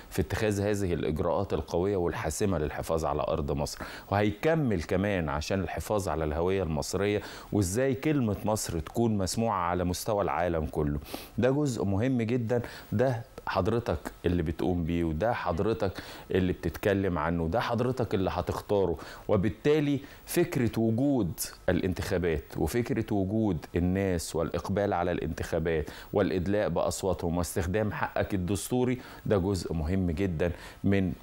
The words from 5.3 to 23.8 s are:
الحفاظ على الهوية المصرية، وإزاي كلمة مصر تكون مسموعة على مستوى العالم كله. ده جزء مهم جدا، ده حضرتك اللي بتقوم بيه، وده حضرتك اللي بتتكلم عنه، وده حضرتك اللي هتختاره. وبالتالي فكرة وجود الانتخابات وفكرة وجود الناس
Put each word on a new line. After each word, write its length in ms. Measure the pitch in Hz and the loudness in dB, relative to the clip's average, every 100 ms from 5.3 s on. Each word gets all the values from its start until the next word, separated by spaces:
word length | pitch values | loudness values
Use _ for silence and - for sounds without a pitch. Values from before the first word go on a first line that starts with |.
| 69 - 98 | -2 -2 -2
الحفاظ 480 | 87 - - 107 90 | -2 -4 -2 -2 0
على 140 | 76 | 0
الهوية 400 | 78 76 87 98 | 0 0 2 2
المصرية، 580 | 87 76 69 92 101 104 - - - | 0 0 -2 0 0 0 -4 -12 -2
وإزاي 420 | 101 95 101 135 | 0 2 2 0
كلمة 440 | 135 156 147 113 98 101 | 0 2 2 2 0 0
مصر 340 | 107 - 85 | 0 0 -4
تكون 380 | - - 117 107 | -2 0 2 2
مسموعة 440 | 92 - 113 98 | 0 0 0 2
على 220 | 87 90 | 2 2
مستوى 400 | 90 87 - 104 | 0 -2 0 0
العالم 420 | 87 71 90 82 76 | 2 2 0 0 -2
كله. 340 | 80 73 73 - - - - | -2 -2 -2 -6 -12 -8 0
ده 140 | 120 | 2
جزء 340 | 139 147 113 98 | 2 0 0 0
مهم 360 | 98 127 127 | 0 2 0
جدا، 400 | 110 123 110 120 113 - - | 0 0 0 -2 -2 -8 -4
ده 300 | 104 131 120 - - - | 0 2 0 -6 -12 -4
حضرتك 500 | 95 95 117 113 85 - - 87 | 0 2 0 0 -2 -4 -4 0
اللي 180 | 87 | 2
بتقوم 400 | 80 82 - 90 | 0 0 0 0
بيه، 200 | 80 85 | 0 0
وده 300 | 85 78 107 | 0 0 0
حضرتك 580 | 120 87 82 101 113 98 - - - - | 0 -2 0 0 0 -2 -4 -10 -14 -2
اللي 220 | 92 92 | 2 2
بتتكلم 640 | 87 90 - 107 98 98 85 | 0 -4 0 2 2 2 0
عنه، 260 | 78 85 | 0 0
وده 160 | 82 107 | 0 0
حضرتك 560 | 127 117 123 127 113 104 | 0 0 0 0 0 0
اللي 140 | 92 | 0
هتختاره. 640 | 87 87 85 - 104 92 80 - - - | 0 -2 -4 0 2 2 0 -8 -10 0
وبالتالي 720 | 104 101 - 147 151 147 139 - - - | 2 2 2 2 4 2 0 -4 -16 -4
فكرة 540 | - 175 156 117 113 | 0 2 2 0 2
وجود 600 | 113 113 139 135 90 - - - - | 2 4 2 2 0 -2 -8 -4 0
الانتخابات 760 | 90 95 87 - 92 87 80 - - | 2 2 -2 -2 0 2 0 -2 -2
وفكرة 560 | 82 120 120 113 110 | 0 0 0 -2 0
وجود 520 | 104 95 110 107 85 - | 0 0 2 2 0 -2
الناس 600 | 90 | 0